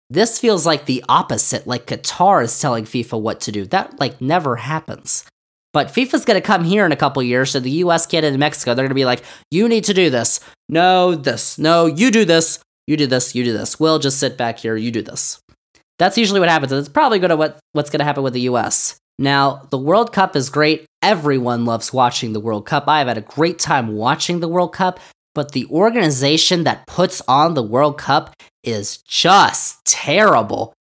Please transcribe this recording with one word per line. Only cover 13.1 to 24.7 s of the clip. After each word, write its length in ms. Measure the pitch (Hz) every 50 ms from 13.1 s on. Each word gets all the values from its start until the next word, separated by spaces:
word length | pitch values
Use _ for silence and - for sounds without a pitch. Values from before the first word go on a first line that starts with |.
| 127 127 - - -
You 80 | 123 123
do 100 | 120 110
this. 280 | 104 107 - - -
We'll 180 | 156 160 160 151
just 220 | - 139 135 -
sit 180 | 139 127 - -
back 220 | 123 117 113 -
here. 160 | - 113 113
You 160 | 110 110 120 113
do 100 | 110 -
this." 380 | - - - - - - - _ _ _ _ _ _ _ _ _ _ _ -
That's 180 | 170 196 -
usually 220 | 233 233 185 202 196
what 100 | 175 170
happens, 220 | 165 156 139 131
and 80 | 135 139
it's 100 | 143 143
probably 300 | - 294 311 262 220 190
gonna 160 | 180 175 165
what, 240 | 151 156 151 151 - _ _ -
what's 180 | 151 147 -
gonna 140 | - 151 143
happen 180 | 147 143 143 135
with 120 | 135 123
the 80 | 127 123
U 140 | 127 123
S. 440 | 117 104 101 - - - - - - _ _ _ -
Now, 480 | 135 139 139 139 139 139 135 139 - -
the 80 | - 131
World 340 | 135 147 180 220 233 226 -
Cup 240 | 196 190 185 -
is 120 | 147 127 135
great. 380 | - 147 151 151 156 151 - - _ _ -
Everyone 600 | 190 214 170 147 147 139 131 123 120 120 120 117
loves 280 | 117 117 110 - - -
watching 420 | 131 123 120 120 - - 113 107
the 60 | 107
World 260 | 104 113 107 104 101
Cup. 180 | - 156 143 143
I 120 | 143 151 151
have 100 | 139 123
had 100 | 113 110
a 40 | 104
great 360 | - - 143 160 175 170 -
time 380 | - 151 160 139 117 110 107
watching 420 | 104 110 123 151 156 - - 175 175
the 80 | 170
World 260 | 165 170 180 180 -